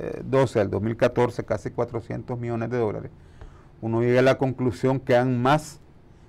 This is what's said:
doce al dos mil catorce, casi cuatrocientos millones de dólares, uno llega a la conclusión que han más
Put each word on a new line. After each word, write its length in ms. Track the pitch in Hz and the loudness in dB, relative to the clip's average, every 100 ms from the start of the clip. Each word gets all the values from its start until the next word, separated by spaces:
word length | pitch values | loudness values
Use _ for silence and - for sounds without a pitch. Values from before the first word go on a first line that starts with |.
| - - | -10 -8
doce 360 | 117 131 123 113 | 0 2 2 2
al 100 | 98 | 0
dos 100 | 98 | 0
mil 160 | 107 113 | -2 0
catorce, 480 | 123 - 120 - | 2 2 0 0
casi 260 | - 104 - | -4 -4 -4
cuatrocientos 680 | - 120 120 - 120 117 120 | -4 -4 -6 -8 -10 -8 -8
millones 320 | 117 117 117 | -6 -4 -2
de 80 | 123 | -2
dólares, 320 | 110 107 - - - - - - - - | -2 -2 -10 -16 -20 -20 -20 -20 -20 -10
uno 180 | 113 113 | -4 0
llega 200 | 120 123 | 2 4
a 20 | |
la 160 | 131 131 | 4 4
conclusión 600 | 135 127 127 - 131 135 | 0 0 -2 0 0 0
que 160 | - 123 | 2 2
han 260 | 127 123 | 4 2
más 380 | 127 151 - - - - - - | 2 2 -2 -16 -20 -20 -20 -20